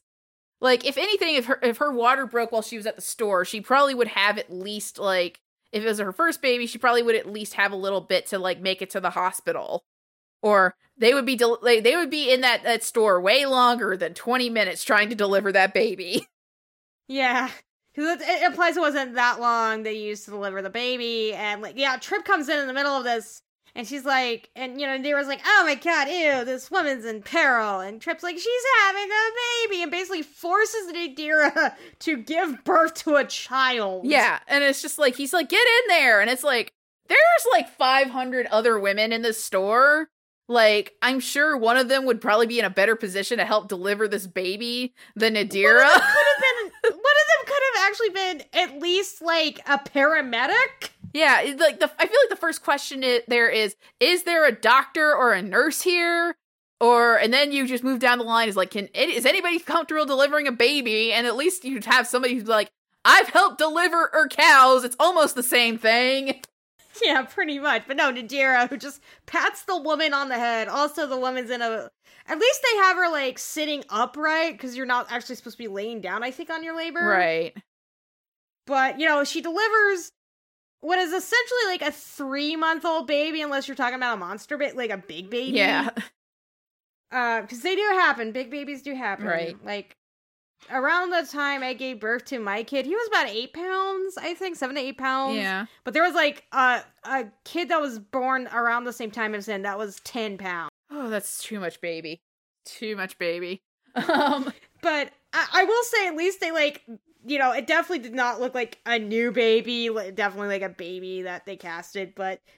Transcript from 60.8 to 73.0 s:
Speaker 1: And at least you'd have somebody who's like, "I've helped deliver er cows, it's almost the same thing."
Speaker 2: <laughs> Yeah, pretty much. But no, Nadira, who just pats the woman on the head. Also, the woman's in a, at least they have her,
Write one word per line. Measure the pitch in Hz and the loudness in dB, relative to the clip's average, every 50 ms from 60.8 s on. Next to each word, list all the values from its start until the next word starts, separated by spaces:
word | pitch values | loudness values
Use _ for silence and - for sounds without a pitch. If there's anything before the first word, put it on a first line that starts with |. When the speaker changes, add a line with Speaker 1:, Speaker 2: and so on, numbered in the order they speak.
| 240 220 220 214 226 226 208 | 0 0 0 0 0 0 0
Speaker 1:
And | 233 240 | 0 0
at | 240 214 | 0 -2
least | 262 302 370 359 - - | 0 0 0 -2 -2 -8
you'd | 262 269 208 - | -8 -8 -4 0
have | 226 240 254 240 | 2 2 2 2
somebody | - - 247 262 247 247 | 2 0 0 0 0 -2
who's | 247 202 | -2 -2
like, | 220 220 214 208 - _ _ _ _ _ _ - | 0 2 2 0 0 _ _ _ _ _ _ 6
"I've | 233 320 392 - - | 8 8 8 8 6
helped | - 349 403 359 - - | 4 4 4 4 2 0
deliver | 302 311 302 339 359 330 339 339 320 - - | -2 0 2 2 2 2 2 2 0 2 2
er | 311 302 277 | 2 2 2
cows, | - - 311 330 294 269 254 262 262 254 247 | 2 4 6 8 10 10 10 10 8 6 4
it's | 247 - - | 0 0 2
almost | 302 359 370 330 294 269 - | 2 4 4 4 2 2 2
the | 254 247 | -2 -2
same | - 359 240 240 233 226 | 2 2 2 2 2 0
thing." | 226 - 220 226 240 254 254 269 269 269 269 262 - - | 0 2 4 4 4 4 2 0 0 -2 -4 -6 -8 -10
Speaker 2:
<laughs> | - _ _ _ _ _ _ _ _ - - | -20 _ _ _ _ _ _ _ _ -6 -2
Yeah, | 466 - 349 269 | 0 2 2 0
pretty | - - - 403 359 302 285 277 | -2 -2 -4 -4 -4 -4 -4 -4
much. | 285 294 233 220 - | -2 0 0 -2 -2
But | - 277 | -4 -2
no, | 311 302 269 | 0 0 0
Nadira, | 240 247 226 202 277 277 269 269 254 247 247 | 0 -4 -8 -6 -2 0 2 4 4 4 2
who | 247 277 | 0 -2
just | 208 254 285 - - _ - - _ - | -10 -12 -14 -16 -18 _ -20 -20 _ -12
pats | - - 339 277 415 - - - | -6 -4 -2 -2 -2 -2 -4 -6
the | 392 370 | -4 -4
woman | 330 277 311 302 285 320 302 285 | -4 -2 -2 -2 0 0 0 0
on | 277 277 | -2 -2
the | 262 247 | -2 -4
head. | 233 240 233 226 220 220 | -2 -2 -2 -2 -2 -4
Also, | 302 320 277 294 294 294 330 302 | -4 -2 -2 -2 -2 -2 -4 -4
the | 254 262 | -4 -4
woman's | 254 254 254 254 254 247 220 | -4 -4 -4 -4 -4 -6 -6
in | 247 240 | -6 -4
a, | 233 226 220 214 233 - _ _ _ _ _ - - | -4 -4 -4 -6 -8 -12 _ _ _ _ _ -16 -10
at | - 311 311 | -8 -2 2
least | 453 523 - 539 | 2 2 2 2
they | 523 494 440 403 | 0 0 2 4
have | 381 381 359 | 4 4 4
her, | 359 | 2